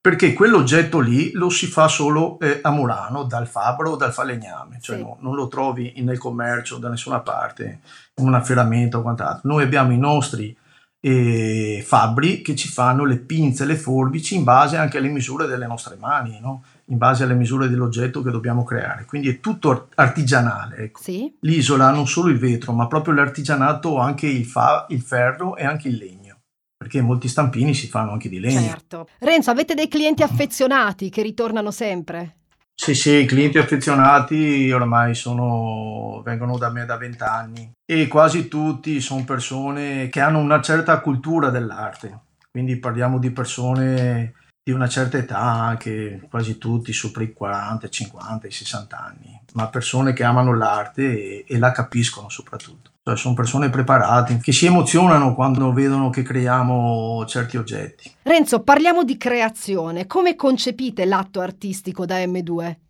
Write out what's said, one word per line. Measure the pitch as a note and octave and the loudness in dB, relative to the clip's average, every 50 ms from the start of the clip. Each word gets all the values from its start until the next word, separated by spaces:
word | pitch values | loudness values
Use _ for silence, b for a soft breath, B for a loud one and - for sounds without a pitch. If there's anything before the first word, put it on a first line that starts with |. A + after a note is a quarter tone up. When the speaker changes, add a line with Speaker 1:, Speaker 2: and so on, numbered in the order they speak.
Speaker 1:
perché | _ F#3 E3+ E3+ F#3+ D#3+ | _ 2 4 6 4 4
quell'oggetto | B2 - G3 A3+ A#3 F#3 C3 B2+ D3 E3 D#3+ D#3+ E3+ D#3+ | 6 6 6 6 6 6 4 6 4 4 4 4 2 0
lì | B2+ A#2 A#2+ C3+ D#3+ - | 2 4 2 2 2 0
lo | - F#3 F3 F3+ | -2 -2 -2 0
si | F3+ - - - | 0 -2 -4 -2
fa | - D#3+ D#3 | 2 4 4
solo, | D#3 - - D3+ C#3+ D3+ D3+ E3 - - - | 4 4 2 0 0 2 2 0 0 -2 -2
eh, | E3 D3 D3 D3 | -2 -2 -2 0
a | - D#3 | 0 0
Murano, | D3 D3 C3 A#2+ G#2+ G2 G2 - B2 C#3+ | 0 2 0 0 -2 -4 -6 -8 -8 -6
dal | C#3 B2 A#2+ A#2 A#2+ | -6 -4 -4 -6 -6
fabbro | A#2 - G2 G2+ A#2+ C3 - D#3+ D#3+ | -6 -6 -2 -2 -2 -2 -2 -2 -4
o | D#3 | -2
dal | C3+ C#3 A#2+ | -2 -2 -2
falegname. | A2 - C3 C3+ B2 A#2 G#2+ F#2 E2+ C#2 C2 - A#2+ B2 | -2 -4 -6 -6 -6 -10 -10 -14 -16 -16 -16 -16 -18 -18
Cioè, | - - A2 | -12 -10 -10
Speaker 2:
Sì. | F#2+ F2+ | -10 -10
Speaker 1:
no, | - A#2 - | -12 -14 -12
non | C3+ B2+ C3+ | -8 -6 -6
lo | C#3+ C3+ | -4 -6
trovi | B2 - C3+ C3+ C3+ A#2+ B2 A#2+ B2 - C#3 | -6 -4 -4 -4 -4 -2 -4 -8 -8 -8 -4
in, | B2 | -4
nel | B2+ B2+ B2 | -4 -4 -4
commercio | - B2+ A#2+ A#2+ A#2+ A#2+ A#2+ A#2+ A#2+ - B2+ B2+ | -6 -8 -6 -4 -4 -4 -4 -4 -6 -8 -12 -10
da | A#2+ B2 | -8 -8
nessuna | A#2+ A#2 - - C3 A#2+ | -8 -8 -6 -6 -6 -6
parte, | - - - - - - - - A2 A2 G#2 - B B B B B B _ | -4 -4 -6 -6 -6 -8 -10 -10 -12 -12 -12 -16 B B B B B B _
in | - B2+ | 0 2
una | C3 C3 A#2+ | 4 4 4
ferramenta | A#2+ - C3 B2 A#2 A2+ A2+ A#2+ A#2+ A#2 A#2+ A#2 | 2 2 2 2 2 4 4 2 2 2 0 -2
o | |
quant'altro. | A2+ A#2+ A#2 A#2 - C#2+ - - - C3+ | -2 -2 -4 -4 -4 -6 -6 -4 -2 0
Noi | D3 D3+ | 2 2
abbiamo | C#3+ B2+ C#3 C#3+ C3 B2+ | 2 4 4 4 4 4
i | B2 A#2+ | 4 4
nostri, | C3+ C#3+ D3+ D3 - - - A2 G#2+ G#2+ A2+ b b b b b b b b _ - | 4 4 2 2 2 -2 -4 -8 -8 -10 -10 b b b b b b b b _ 0
eh, | C#3 C3 B2+ A#2+ A#2 A#2 A2+ A2+ A2 A2 A2 G#2+ G#2+ G#2+ G#2 A2 | 2 4 4 4 4 2 2 0 0 0 0 -2 -2 -4 -6 -2
fabbri | - - A#2 G#2+ A2 A2+ B2 D3 F3 G3 - | 2 4 4 4 4 2 2 2 0 0 -2
che | - - D3 | -4 -6 -6
ci | - - | -6 -6
fanno | - - - B2 B2+ B2+ C3+ D3 | -8 -2 0 2 2 2 2 2
le | C#3 B2+ A#2+ | 0 0 -2
pinze, | A#2+ - D#3+ D#3+ D#3 C#3 B2 - C#3 | -2 -4 -2 0 0 0 0 0 0
le | C#3+ D#3 | -2 -2
forbici | D3+ - B2+ C3 C3 C3 C3 C#3 D#3+ - - G3 | -2 -2 -2 0 0 0 0 -2 -4 -6 -2 -2
in | F#3 | 0
base | D3 A#2+ B2 C3 D3 C#3 E3+ | 4 6 6 6 6 4 2
anche | D#3+ D#3 D3+ - D3 | 0 -2 0 0 -2
alle | C3+ C#3 | -2 -2
misure | D3 C#3 A#2+ - C3 D3+ D#3+ | -2 -4 -4 -6 -4 -4 -4
delle | C#3 B2+ B2 B2 A#2 | -4 -4 -6 -6 -8
nostre | A#2 A#2 - - F2 G2 | -8 -10 -12 -16 -18 -12
mani, | G2+ B2+ D3 C#3+ B2 A2+ A2 G#2+ | -6 -4 -2 -2 -2 -6 -10 -10
no? | A#2 C3 C3+ C3 C3 b b b b | -10 -10 -10 -10 -14 b b b b
In | - B2+ A#2+ | -4 -2 4
base | A#2+ B2 C3 A#2+ | 4 4 4 4
alle | C3 B2+ B2 | 2 2 2
misure | B2 B2 A2 C3 C3+ C3+ B2+ | 2 2 2 0 0 0 0
dell'oggetto | B2 B2 B2 A#2 A2 A#2+ B2+ B2+ B2+ C#3+ | 0 0 0 -2 -2 -2 -4 -4 -4 -4
che | C3 B2+ | -4 -4
dobbiamo | A#2+ A#2 A2 B2 B2 B2 A#2+ | -4 -4 -4 -2 -2 -2 -2
creare. | - A2+ A2+ G2+ - - G#2 A2 | -2 -4 -6 -4 -6 -8 -10 -12
Quindi | - - D3 C#3 C3+ | -10 -8 -4 -2 -2
è | B2 - | -4 -2
tutto | - G#3+ G#3+ - - D#3 | -4 -6 -6 0 2 2
art-, | B2+ A#2+ - _ _ | 2 2 -2 _ _
artigianale, | - C#3+ B2+ - - D3 A#2+ C3+ B2+ A#2+ A#2+ A#2+ G2+ G2+ - - | 2 2 4 4 0 0 4 4 4 4 2 0 -4 -8 -12 -10
ecco. | - A2 A2 _ - | -12 -12 -12 _ -14
Speaker 2:
Sì. | - - F3+ F#3+ B3 D4+ _ _ | -10 -8 -8 -6 -8 -8 _ _
Speaker 1:
L'isola | - D#3 E3 D#3+ B2+ - C#3+ C3+ C3+ C3 | 0 0 2 2 2 2 4 6 6 6
ha | |
non | C#3+ D3 C#3+ B2+ | 6 4 0 0
solo | - E3 E3+ F3 | 0 2 2 4
il | C#3+ A#2+ | 2 4
vetro, | B2+ B2+ A#2+ A#2 - - | 2 0 0 0 -2 -2
ma | A#2+ A#2 A#2+ A#2 | 0 0 0 2
proprio | D#3 D#3 D#3 E3+ D#3 | 0 -2 0 2 2
l'artigianato, | C#3+ C#3+ C#3 C#3+ - C#3+ C#3 D3+ C#3 C3+ C#3+ D#3 D3+ D3+ E3+ D3+ C3+ | 2 2 2 0 -8 -2 -2 0 2 2 2 2 0 -2 -2 0 0
anche | B2 C3+ C#3+ C#3+ - | 0 0 0 -2 -2
il | D3 C#3 B2+ A#2 | -2 0 -2 -4
fa-, | A#2+ - B2 A#2 C3+ D3+ - - - | -2 0 2 4 4 4 2 0 -4
il | D#3+ B2+ | -6 -6
ferro | A#2+ - C3 B2 B2 B2+ C3 - F#3 F#3 F#3 | -6 -2 0 2 2 2 0 -2 -6 -8 -6
e | - B2+ | -4 -4
anche | C#3 D3+ D3+ - | -4 -4 -4 -4
il | C3+ A#2+ | -4 -6
legno, | G#2+ G#2 F#2 F#2 F#2+ G2+ G2+ - _ _ _ _ _ _ _ _ | -6 -8 -14 -20 -20 -20 -20 -20 _ _ _ _ _ _ _ _
perché | _ - A#2 - C#3 | _ -18 -6 -2 0
molti | B2 A#2 B2+ B2 A#2+ B2+ | 2 2 0 0 -2 -2
stampini | B2 - D3 B2+ B2+ A#2 C3 D3+ | 0 0 0 0 2 0 0 2
si | D3 D3 - | 0 -2 -4
fanno | A2+ - A2+ A2 G#2+ | -6 -4 -4 -4 -4
anche | G#2 G#2+ - G#2 | -6 -8 -8 -8
di | F#2 F#2 | -10 -6
legno. | F#2+ B2 C3+ B2+ | -2 0 2 2
Speaker 2:
Certo. | A#2 A2 - - _ _ - E3 E3 b b b | 0 0 -2 -8 _ _ -16 -16 -16 b b b
Renzo, | B3 C#4 E4 E4 - - | 2 4 4 4 4 2
avete | F4+ C4 D#4+ - E4+ | 0 0 0 0 0
dei | D4 D#4 D#4 | -2 -2 -2
clienti | - D#4 D4+ D4+ D#4 - D#4 | 0 0 2 2 2 2 2
affezionati | - - - C#4+ C#4+ - - C4+ C4 C#4 C4+ A#3 G3+ F#3+ - G3 F#3 | 2 2 0 -2 -2 0 -2 0 2 2 2 2 0 -2 -6 -8 -6
che | - A3 | -4 -4
ritornano | G#3+ A3 A3 - A#3 A3 A3 A3+ G#3 G#3 | -4 -4 -4 -4 -4 -2 -2 -4 -4 -4
sempre? | G3 - A#3 G#3+ F#3+ F3+ D#3+ - E3 E3+ F3 E3 _ _ _ _ _ _ _ _ _ - | -6 -6 -6 -6 -6 -6 -8 -10 -12 -12 -12 -12 _ _ _ _ _ _ _ _ _ -6
Speaker 1:
Sì, | - - C#3 | -2 0 0
sì, | B2 - D3+ | 2 4 6
i | D3 D3 C#3 | 6 6 6
clienti | A#2 C3 C3+ D3 D3 D3+ | 4 4 4 4 4 4
affezionati | D#3+ C#3+ - D#3 C#3 C3 D3+ C#3+ C3+ C3+ C#3 C#3+ C#3+ C#3 - D#3+ D#3 D#3 D3+ C#3+ C#3 C3+ C3 | 4 4 4 0 -2 0 0 4 6 6 6 6 6 4 2 0 0 2 2 2 2 2 2
ormai | C3 B2+ B2 A#2+ A#2+ A#2+ A#2 A#2+ A#2 | 2 2 2 2 2 2 2 2 0
sono, | A#2 - B2 B2 A#2+ B2 B2 A#2 A2+ A2+ A2+ A2 A2 A2 A2 G#2+ A2 A2 A2 G#2+ G#2+ | -4 -4 -4 -4 -2 0 0 -2 -2 -2 -4 -6 -6 -8 -8 -10 -10 -10 -10 -12 -10
vengono | A2 A#2+ A#2 A#2 A#2+ B2 B2 A#2+ | -8 -8 -6 -4 -4 -4 -4 -2
da | A#2+ A#2 | -4 -4
me | A#2+ A#2+ A#2+ | -4 -6 -6
da | A#2 A#2 A2+ | -8 -8 -8
vent'anni | B2 B2 A#2+ A#2+ A#2 A2 A2 A2+ A2+ A2+ A2+ A#2 A2+ A2+ A#2 _ _ | -8 -12 -12 -6 -4 -4 -4 -4 -6 -10 -14 -18 -18 -20 -20 _ _
e | - E3 D#3+ D#3 | -2 0 0 0
quasi | D3 - D3+ D#3 D#3+ D#3+ F3 D3 A#2 | 4 6 6 6 6 6 0 -2 -2
tutti | - D3+ D3+ D#3 D3+ B2+ - D#3+ D3+ C#3 | -4 -2 -2 -2 -4 -4 -4 -4 -4 -4
son | B2+ - C3+ C3+ B2+ | -4 -4 -6 -6 -4
persone | C3 C3+ B2 B2 - C3+ C3 C3+ C#3 C#3+ C#3+ C#3+ C#3+ C#3 C3+ C3 B2+ | -4 -4 -6 -6 -6 -8 -6 -6 -6 -6 -6 -6 -6 -6 -6 -6 -6
che | - D3 | -2 0
hanno | C#3 D3+ D#3+ D#3 | 2 4 4 2
una | D3+ C#3+ D3+ D3 | 4 4 4 2
certa | - - D#3 D#3+ D#3+ F3 E3 D#3 | 4 2 0 2 4 4 2 2
cultura | - D3+ C#3 B2+ - D#3 E3 E3 C#3+ C3+ | 2 -2 -2 -2 -2 -2 0 2 2 2
dell'arte, | B2 B2 A#2+ A2 G2+ G2 G#2+ G#2 - - - G#2+ G#2+ G#2+ _ _ _ _ _ _ | 0 -2 -4 -6 -8 -8 -10 -10 -12 -14 -18 -18 -18 -18 _ _ _ _ _ _
quindi | _ B2 B2+ B2+ B2 | _ -6 -4 -4 -4
parliamo | A#2 B2 B2 A2 A#2+ B2 B2 C3 B2+ | -4 -4 -6 -4 -2 0 0 0 0
di | B2+ B2+ | -2 -2
persone | A#2+ - A#2+ - - - B2 B2+ B2+ C3 C3 C3 C3 B2+ B2 B2 A#2+ A#2 A#2 A2+ b b b b b _ | -2 -4 -6 -6 -6 -4 -2 -2 0 0 0 0 0 0 0 0 0 -2 -4 -6 b b b b b _
di | _ - | _ -4
una | B2+ C3 B2+ A#2+ | -2 -2 -2 -2
certa | - C3+ C3 A#2+ C3+ | 0 -2 -2 -2 -2
età, | C#3 A#2+ - A2 G2 | -4 -4 -4 -4 -2
anche | A2+ A#2+ A#2 A2+ A2+ A#2 A2+ A2+ - A#2 G#2+ G#2+ G#2+ G#2 G#2 F#2+ - - | 0 0 0 0 0 -2 -2 -4 -6 -8 -8 -6 -8 -8 -10 -14 -16 -8
quasi | - A#2 A2+ A2 A2 - | -4 -4 -4 -4 -4 -6
tutti | - A2 A#2 A#2 A#2 - | -4 -2 -2 -2 -2 -4
sopra | G#2+ - - G#2+ - A2+ | -6 -6 -6 -6 -6 -6
i | A2 A2 | -8 -8
quaranta, | A2+ _ G#2 G2 G2+ G2+ G2+ G#2+ A2+ A2 A2 G2+ | -6 _ -8 -6 -4 -6 -6 -6 -8 -8 -8 -10
cinquanta, | - - A2 G2+ - - F2+ G#2+ A2+ A2 - | -10 -10 -10 -10 -14 -16 -12 -10 -10 -10 -10
i | - | -12
sessanta | - - A2 - - G#2 G#2 - - - | -14 -12 -12 -10 -10 -10 -12 -12 -16 -16
anni, | - - - - - - - - _ _ _ | -16 -16 -18 -20 -20 -20 -20 -20 _ _ _
ma | A#2 A2+ A2+ | -6 -6 -4
persone | - B2+ A2+ - - B2+ C3+ C3+ | -6 -6 -6 -2 -2 0 0 0
che | B2+ B2+ B2+ | 0 2 2
amano | A#2+ A#2 B2+ B2+ B2+ A#2+ | 2 4 4 4 4 2
l'arte | A2+ A2 A2 G#2 G#2+ G#2 - - - C3+ | 2 2 0 0 -2 -4 -6 -4 -4 -2
e, | C3+ A#2+ G#2+ G2+ F#2+ G2 G2+ G2+ | -2 -2 -4 -6 -10 -12 -14 -10
e | _ C3+ A#2 | _ 0 2
la | B2 B2+ | 2 2
capiscono | B2+ - B2+ - - A#2+ A#2 A#2 - - G#2 G2+ | 2 0 -6 -4 -2 -2 -2 -2 -4 -8 -14 -16
soprattutto. | - - - - - G2+ - - - - _ _ _ _ _ | -16 -16 -16 -16 -16 -16 -16 -18 -20 -20 _ _ _ _ _
Cioè, | A#2+ A2+ | -4 -4
son | A2+ - B2+ B2 | -4 -2 -2 0
persone | A#2 A#2 A#2 - C3+ D3 C3+ | 0 0 -2 0 0 0 0
preparate, | B2 C3 C3 C3 C3+ B2 G#2 - A#2+ B2 A#2+ - B2 A#2 | 0 0 2 4 4 4 4 4 4 2 4 2 0 0
che | A#2+ - | 2 2
si | B2 - - | 2 4 6
emozionano | F3 F3+ F3+ D3 - - E3 F3+ F3+ E3 D3 C#3+ C3 B2 | 6 6 6 4 4 4 6 6 8 6 6 4 2 2
quando | B2+ C3 C3+ C3 C3 C3+ C3 | 2 2 2 2 2 2 2
vedono | A#2+ C3 C#3 C#3 C3+ C3+ C3+ B2+ | 2 2 2 2 2 2 0 0
che | B2+ C3+ | 0 -2
creiamo | B2 B2+ C3 C3 B2 B2 B2 B2+ B2+ B2+ B2+ B2 A#2+ A#2+ A2+ A2+ A2+ A2+ A2+ A2+ A2 A2+ | -4 -2 -2 -2 0 2 2 2 2 2 2 2 2 2 0 0 -2 -2 -4 -4 -6 -4
certi | - B2 A#2 A#2 - | -4 -4 -4 -4 -4
oggetti. | A#2 A2 A2+ A2+ G#2 G2+ G2 - _ - - _ _ _ | -6 -6 -6 -8 -8 -10 -10 -14 _ -20 -20 _ _ _
Speaker 2:
Renzo, | C4+ E4 E4 D4+ D4+ B3 A3+ A3+ | 2 4 4 4 2 2 0 4
parliamo | - C#4+ D4 D#4 F4 F4 F4 F4 | 6 6 6 6 4 4 4 2
di | B3 C4 | 0 -2
creazione. | - - B3 A#3+ A#3+ A3 A3 A3 - - - G3 F#3 D#3+ E3 E3+ F3 F#3+ F#3+ | -4 -2 -2 0 0 0 -2 -2 -8 -6 -4 -4 -4 -4 -4 -6 -6 -8 -4
Come | - F#4 F4+ F4+ E4+ | -2 2 2 2 0
concepite | - - C4+ C4 - - B3+ A#3+ - C4 B3+ - - F3+ | 2 2 2 2 2 0 -4 -4 -4 -6 -6 -4 -2 0
l'atto | F#3 G3 F#3+ F#3+ F#3+ - G3 | 0 0 0 -2 -4 -6 -6
artistico | F3+ F#3 F#3+ _ - G3+ F#3 F#3+ - F#3+ F#3 - F#3 | -6 -6 -8 _ -8 -8 -8 -8 -8 -10 -8 -6 -6
da | F3+ F#3 F#3 F#3 | -4 -4 -4 -2
M | F3+ F3+ F#3 | -2 -4 -4
due? | F3 E3 E3+ E3+ E3+ E3+ E3 _ _ _ | -4 -4 -6 -6 -6 -8 -10 _ _ _